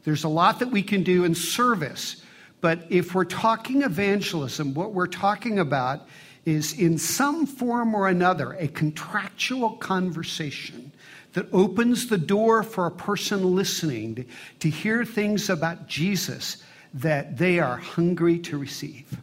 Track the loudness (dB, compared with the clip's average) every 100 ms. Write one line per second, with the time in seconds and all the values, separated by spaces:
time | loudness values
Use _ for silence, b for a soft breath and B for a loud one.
0 | 0 0 0 4 4 2 0 0 2 0
1 | 4 4 4 0 -2 2 2 2 -4 -6
2 | -10 -10 B B B _ 0 0 2 0
3 | 2 0 0 2 2 0 0 0 0 0
4 | 2 2 0 -4 -4 -4 -4 -4 -4 -2
5 | -4 0 0 0 -2 0 2 0 0 -4
6 | -10 B B B 0 0 0 2 2 2
7 | -2 0 0 2 -2 -2 -2 0 0 2
8 | 2 4 4 2 -4 -4 -6 0 -2 -2
9 | -6 -6 -6 -6 -4 0 -2 -4 -2 0
10 | 0 -4 -8 -6 -8 -8 -12 -14 -18 -20
11 | B B B -6 2 4 4 4 2 2
12 | 2 0 2 4 6 4 2 -2 -2 -2
13 | -4 -2 -2 0 2 2 0 -2 -2 -4
14 | -6 -8 -10 B B -2 -2 0 0 0
15 | 0 0 0 0 0 0 -2 -4 -8 -2
16 | 0 0 -4 -6 -10 -12 B B B -4
17 | 0 0 -2 0 2 4 2 -2 -6 0
18 | 0 4 2 2 -2 -8 -8 -10 -12 -12
19 | -14 -14